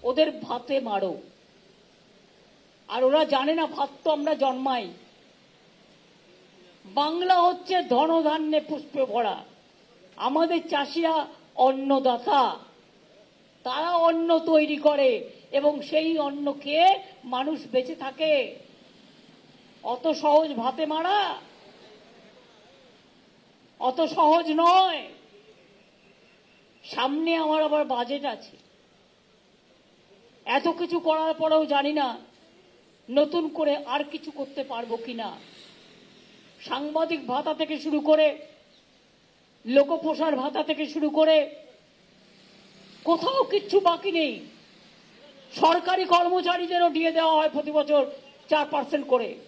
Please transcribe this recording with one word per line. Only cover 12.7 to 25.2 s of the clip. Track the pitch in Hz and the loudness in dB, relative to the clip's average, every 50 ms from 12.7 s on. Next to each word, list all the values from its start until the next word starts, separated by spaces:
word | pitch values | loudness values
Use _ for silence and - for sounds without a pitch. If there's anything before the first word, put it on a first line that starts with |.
| _ _ _ _ _ _ _ _ - - - _ _ _ _ _ _ _ _ | _ _ _ _ _ _ _ _ -20 -20 -20 _ _ _ _ _ _ _ _
তারা | 247 254 285 320 349 | -6 -4 -2 -2 0
অন্ন | 349 339 330 330 330 330 330 330 330 320 | 2 4 4 4 4 2 2 2 2 2
তৈরি | 330 320 320 311 302 294 302 | 4 4 4 4 4 4 -2
করে | 285 294 302 294 285 277 262 233 202 - - - - - _ | 2 2 2 4 6 4 2 2 0 -6 -12 -16 -20 -16 _
এবং | - 277 285 294 294 269 | -2 2 2 2 0 0
সেই | - - 311 311 320 320 330 | -8 -2 -2 0 0 0 0
অন্ন | 311 285 277 277 285 285 285 277 | 0 -2 -4 -4 -4 -4 -4 -6
খেয়ে | - - 285 294 320 349 381 403 392 - - - - - | -6 -6 -2 2 4 6 6 4 2 -2 -16 -20 -18 -10
মানুষ | 247 254 247 269 302 320 - - 233 | -8 -6 -4 -4 -4 -6 -8 -8 -2
বেঁচে | 226 254 254 285 320 | -2 -2 -2 -2 -10
থাকে। | - 254 269 262 - 311 311 302 277 240 - - - - - - - - - _ - - - _ - _ - - _ _ _ - - _ - - - - | -10 -10 -12 -6 -2 0 2 2 2 0 -4 -10 -18 -20 -20 -20 -20 -20 -20 _ -20 -20 -20 _ -20 _ -20 -20 _ _ _ -20 -20 _ -20 -20 -12 -8
অত | - 247 240 - 320 | -8 -6 -2 0 -2
সহজ | 302 - 302 302 294 311 320 302 277 | -2 2 2 4 4 4 4 2 -4
ভাতে | 226 226 262 254 - 311 | -4 -4 -4 -2 -2 -4
মারা, | 302 311 320 330 359 403 415 392 349 - - - - - - - - - - - - - - - - - - - - _ - _ _ _ _ _ - - _ - - _ _ _ _ _ _ _ _ _ _ _ _ _ _ _ _ _ _ | -4 -2 -2 -2 0 0 0 -2 -2 -6 -10 -14 -20 -20 -20 -20 -20 -20 -20 -20 -20 -20 -20 -20 -20 -20 -20 -20 -20 _ -20 _ _ _ _ _ -20 -20 _ -20 -20 _ _ _ _ _ _ _ _ _ _ _ _ _ _ _ _ _ _
অত | - 254 254 - 320 | -2 -2 0 0 -2
সহজ | 311 - - 320 302 320 349 330 311 302 | 0 2 2 4 4 4 4 2 0 0
নয়। | 311 339 339 359 381 381 370 330 285 226 - - - | 4 4 6 6 6 4 4 0 -6 -10 -14 -20 -20